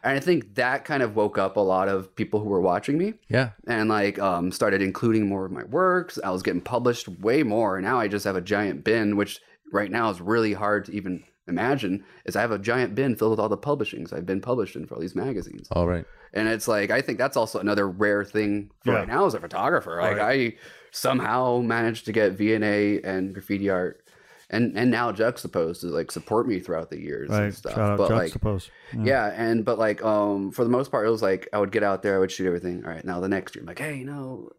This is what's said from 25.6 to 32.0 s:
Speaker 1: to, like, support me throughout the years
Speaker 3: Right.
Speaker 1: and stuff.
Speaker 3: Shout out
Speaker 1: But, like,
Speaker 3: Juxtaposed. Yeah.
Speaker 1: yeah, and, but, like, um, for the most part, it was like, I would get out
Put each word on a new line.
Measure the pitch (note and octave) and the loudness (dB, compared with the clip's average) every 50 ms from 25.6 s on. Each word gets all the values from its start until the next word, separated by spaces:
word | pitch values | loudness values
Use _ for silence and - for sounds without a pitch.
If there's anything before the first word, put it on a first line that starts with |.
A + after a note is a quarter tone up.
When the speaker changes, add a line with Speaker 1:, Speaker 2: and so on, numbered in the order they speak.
| E2 E2 F2 - | 0 0 -2 -6
Speaker 1:
to, | - F2 | -6 -4
like, | D2 D#2 E2 - | -2 -2 -4 -4
support | - F2+ - - A2 A2+ A#2+ B2 | -8 -10 -4 0 0 2 2 2
me | G#2 F2+ | -2 -2
throughout | - - E2+ D#2+ E2 - | -2 -4 -6 -6 -6 -8
the | D#2 D#2 | -10 -10
years | - D2 C#2+ - C#2+ D2 | -8 -8 -8 -8 -4 -2
Speaker 3:
Right. | G#2 G#2 G#2 | 0 0 0
Speaker 1:
and | G#2 G2 | 0 -4
stuff. | - - - - | -8 -10 -6 -2
Speaker 3:
Shout | A2+ G#2+ G#2 | 0 0 2
out | G#2 G#2 | 2 2
Speaker 1:
But, | G2 F#2 | 2 4
like, | A2 A2+ F2+ | 4 2 0
Speaker 3:
Juxtaposed. | D#2+ - - - G#2+ G2+ F#2 - - - - - - - | -2 -4 -2 -2 0 -2 -2 -6 -10 -20 -20 -18 -10 -6
Yeah. | A#2 G#2+ | -2 0
Speaker 1:
yeah, | B2+ C3+ C3 A2 G#2 F2+ | 2 2 2 0 -2 -2
and, | G#2 A#2 A2+ A#2 A#2 G#2 | -2 0 2 2 2 2
but, | B2+ A#2 G#2+ | 0 2 2
like, | A2 G#2+ G#2 - F#2+ | 2 2 2 2 2
um, | A2 G#2+ G#2 G#2 G#2 G2+ G2 G2 F#2+ | 2 4 4 2 2 0 0 -2 -4
for | - - B2 | -2 0 0
the | A#2 | 2
most | B2 B2+ C#3+ - | 2 0 0 0
part, | - B2 G#2+ | -2 0 2
it | A2+ | 2
was | A#2 G#2+ | 2 2
like, | A2 G2 F#2+ F#2 - - | 2 2 2 0 -2 -4
I | - G#2 | 0 0
would | G2+ G2 | 0 2
get | G2+ A2 | 2 2
out | G#2 G2+ G2 F#2 | 2 2 2 2